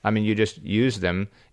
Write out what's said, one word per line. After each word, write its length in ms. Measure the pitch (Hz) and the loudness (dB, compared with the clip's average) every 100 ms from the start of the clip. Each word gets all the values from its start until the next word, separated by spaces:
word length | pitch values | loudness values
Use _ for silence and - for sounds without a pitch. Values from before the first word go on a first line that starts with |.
I 80 | 104 | 0
mean, 140 | 107 | 0
you 100 | 107 | 0
just 280 | 107 107 - | 2 0 -2
use 380 | - 104 131 110 | -2 2 2 0
them 280 | 87 90 98 _ _ | -2 -2 -6 _ _